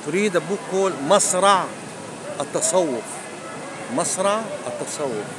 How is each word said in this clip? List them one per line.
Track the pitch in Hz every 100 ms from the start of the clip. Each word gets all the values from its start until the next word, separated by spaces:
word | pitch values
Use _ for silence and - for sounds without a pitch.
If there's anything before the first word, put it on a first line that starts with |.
to | 147
read | 170 208 175
a |
book | 156 196 -
called | 190 190 143 139
Masra' | 196 - 180 190 196 147 - - - - - - -
At-Tasawwuf. | 143 170 - 185 170 120 - - - - - - - - - 240
Masra' | 175 - 196 214 220 - -
At-Tasawwuf. | - 143 - 147 110 101